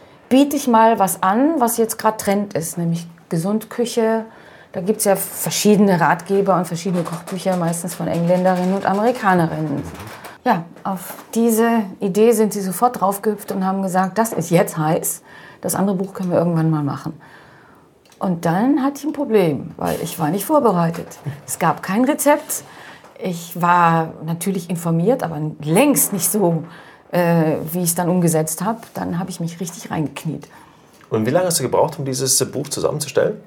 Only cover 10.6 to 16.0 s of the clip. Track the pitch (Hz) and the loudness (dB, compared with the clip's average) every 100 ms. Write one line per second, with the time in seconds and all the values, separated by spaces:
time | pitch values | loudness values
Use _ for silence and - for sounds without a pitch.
10.6 | 165 - 208 190 - - - 226 233 220 | -2 -10 -8 -8 -10 -16 -6 0 2 4
11.6 | 233 233 196 - 196 190 226 220 214 202 | 2 2 -2 -4 -2 4 4 4 2 0
12.6 | 190 175 247 247 190 196 220 208 - 196 | -4 0 0 2 -2 0 -2 -4 -4 -2
13.6 | 190 190 190 180 190 190 226 - 165 170 | -2 0 0 0 0 0 0 -2 2 2
14.6 | 208 - 156 170 - - - - - - | 2 0 0 0 -2 -8 -14 -20 -20 -10
15.6 | - - 196 185 | -4 -2 0 0